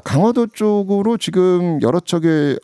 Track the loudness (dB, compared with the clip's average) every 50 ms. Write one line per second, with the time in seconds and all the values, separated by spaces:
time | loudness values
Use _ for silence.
0 | -2 -2 0 2 2 2 2 0 -2 -2 -4 -2 0 0 0 0 0 0 -2 0
1 | 0 0 -2 -2 -4 -2 0 0 2 2 2 2 0 -2 -2 0 0 0 0 0
2 | -2 -2 -2 0 0 2 2 2 0 0 -2 -4